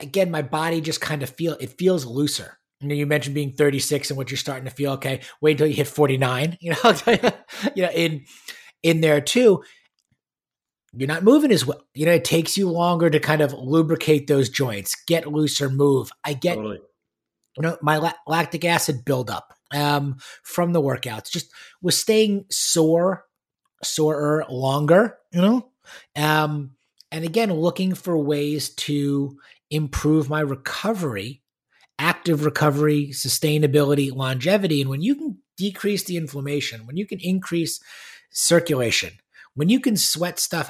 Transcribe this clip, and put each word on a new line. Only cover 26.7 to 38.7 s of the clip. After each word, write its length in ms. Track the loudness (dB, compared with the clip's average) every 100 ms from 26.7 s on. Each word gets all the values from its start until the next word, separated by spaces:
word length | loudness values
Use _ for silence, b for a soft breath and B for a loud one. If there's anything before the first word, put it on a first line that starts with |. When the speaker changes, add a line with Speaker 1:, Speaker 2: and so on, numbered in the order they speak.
| -14 _ _ -14
Speaker 1:
and 140 | -8 -4
again, 260 | 0 0
looking 440 | 0 0 0 -2 -2
for 200 | -2 -2
ways 540 | 0 0 -2 -4 -6 -8
to 600 | -4 -2 0 -2 -4 -8 B B -6
improve 580 | -4 -4 -2 2 2 2
my 120 | -2
recovery, 1000 | -2 -4 -8 -6 -4 -2 -4 -6 -8 -12 _ _ _ b b -4
active 480 | -2 0 0 0 0
recovery, 600 | 0 2 2 2 0 -2
sustainability, 1000 | -6 -4 -2 0 2 4 4 4 2 0
longevity. 640 | -2 -4 -2 0 2 2 0
And 120 | -2
when 100 | -2
you 140 | -2 -2
can 240 | -4 -10 _ -8
decrease 460 | -6 -4 -2 -2
the 140 | -4 -6
inflammation, 680 | -6 -8 -4 -4 -4 -10 -10
when 120 | -8
you 100 | -8
can 120 | -6
increase 600 | -4 -4 -2 -4 -4 -6 B B B B B
circulation, 840 | -4 2 4 2